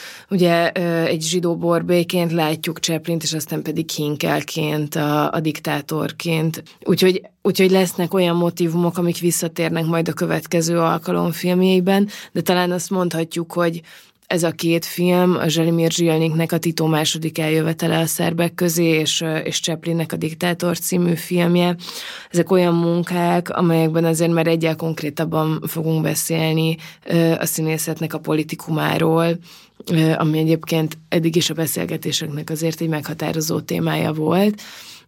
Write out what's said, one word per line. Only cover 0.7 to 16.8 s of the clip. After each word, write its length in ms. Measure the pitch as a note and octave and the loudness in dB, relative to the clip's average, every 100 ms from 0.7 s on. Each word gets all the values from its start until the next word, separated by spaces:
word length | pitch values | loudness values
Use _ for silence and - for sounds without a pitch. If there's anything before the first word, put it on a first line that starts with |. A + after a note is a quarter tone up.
ö, 300 | E3 F3 E3 | 0 0 0
egy 180 | E3 D#3+ | 0 0
zsidó 360 | D#3+ F3+ E3+ E3 | 0 0 0 0
borbélyként 760 | E3+ E3+ E3+ F3 E3+ F3+ E3+ | 2 2 2 2 2 0 0
látjuk 460 | E3 D#3 D#3 E3+ D#3+ | 0 0 -2 -4 -4
Chaplint, 460 | - D#3+ D#3+ E3 | -2 -2 -2 -4
és 100 | - | -2
aztán 280 | D#3+ D3+ D#3 | -4 -4 -6
pedig 280 | D3+ D#3 D#3+ | -4 -4 -4
Hinkelként, 1080 | - D3 D3 E3 D3 D3 D#3+ D3+ D3+ D3+ D#3 | -4 -4 -2 -2 -2 -2 -4 -2 -2 -4 -2
a, 360 | D3 D3+ D3 | 0 0 0
a 80 | E3+ | 0
diktátorként. 1200 | D#3+ D3+ - D3 - D#3 D#3+ D#3 E3+ D#3+ D#3+ D#3+ - - | -2 -4 -4 -6 -4 -4 -4 -6 -4 0 0 -4 -12 -10
Úgyhogy, 380 | - E3+ F#3+ F#3 - _ | 0 4 4 2 -4 _
úgyhogy 300 | G#3 F#3 F#3 | -2 4 4
lesznek 420 | F#3+ F3+ - E3+ | 6 2 0 -2
olyan 220 | F#3+ F3 E3+ | 2 2 2
motívumok, 640 | E3+ F3 E3+ E3+ E3+ F3 | 0 0 0 2 0 0
amik 220 | F3 E3 | -2 0
visszatérnek 680 | F3 D#3+ E3 E3 E3 E3 E3 | 0 0 -4 -2 -2 0 0
majd 220 | E3 E3 | 0 0
a 60 | |
következő 680 | D#3 E3 D#3+ - E3+ E3 E3+ | -2 -2 -2 0 -2 0 0
alkalom 520 | E3 E3+ - F3 F3 | 0 0 -2 -2 -2
filmjeiben, 800 | D#3+ F3+ F3+ F#3 F#3 F3+ G3 G3+ - - | -2 0 2 4 4 4 2 2 -4 -8
de 100 | - | -6
talán 300 | E3 F3+ F3+ | 0 0 2
azt 180 | F3+ F3 | -2 -2
mondhatjuk, 640 | F#3+ F3 E3 E3 F3 E3 | -2 0 -2 -4 -4 -6
hogy 300 | F3 E3+ E3 - - - _ - | 0 0 -2 -12 -20 -20 _ -4
ez 160 | F#3 | 0
a 80 | E3+ | 0
két 340 | - E3 E3+ E3 | 0 0 0 -2
film, 500 | - F3+ F3+ F3+ E3+ | -2 2 4 4 2
a 120 | E3 | 0
Zselimir 440 | D#3 D#3+ E3+ E3 | 2 2 2 2
Zsilniknek 600 | E3 E3+ D#3 E3 D#3+ E3 | 2 2 2 2 0 0
a 60 | E3+ | 0
Tito 300 | E3 D#3+ | -2 0